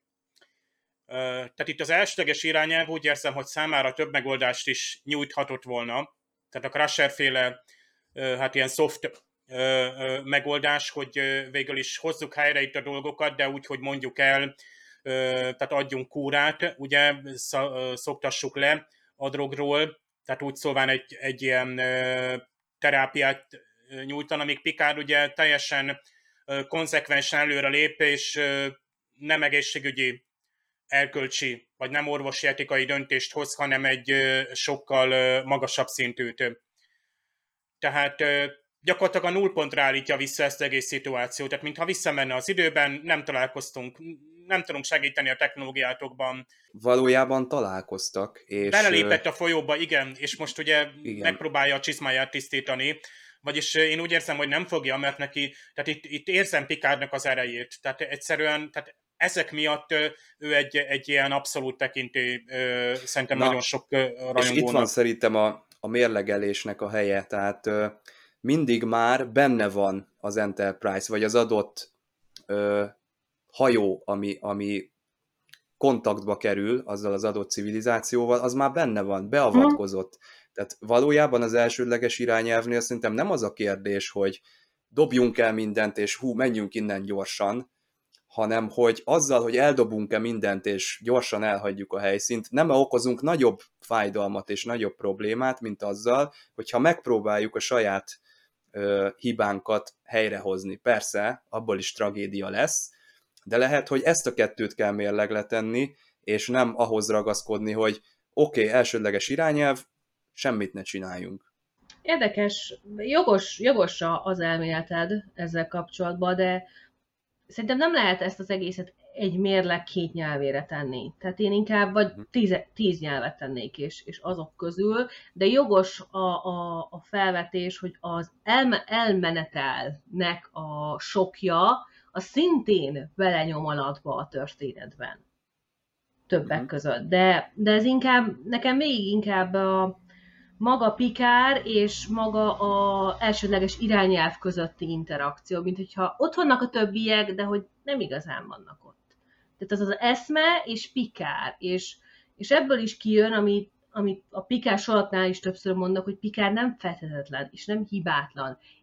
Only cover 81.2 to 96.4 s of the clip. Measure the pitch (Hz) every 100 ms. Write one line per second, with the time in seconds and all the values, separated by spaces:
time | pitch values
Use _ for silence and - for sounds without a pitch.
81.2 | 147 123 117 117 120 117 123 120 120 -
82.2 | 120 113 113 113 117 120 113 120 113 110
83.2 | 185 160 107 - 104 98 101 98 - 101
84.2 | 98 92 _ _ _ _ _ 120 156 123
85.2 | 123 110 113 110 107 104 107 104 104 -
86.2 | 131 113 131 113 98 110 107 98 98 98
87.2 | 98 - 101 117 127 _ _ _ _ _
88.2 | _ - 107 113 110 113 117 113 - 160
89.2 | 139 127 117 120 147 131 113 107 104 107
90.2 | 113 113 101 98 104 98 - - 113 123
91.2 | 120 107 107 101 101 98 98 98 101 101
92.2 | - 117 107 131 160 135 135 123 127 123
93.2 | 143 170 120 98 - _ - 117 104 104
94.2 | 101 98 98 101 120 120 104 - 101 98
95.2 | 107 113 131 127 113 101 104 101 113 127
96.2 | 143 -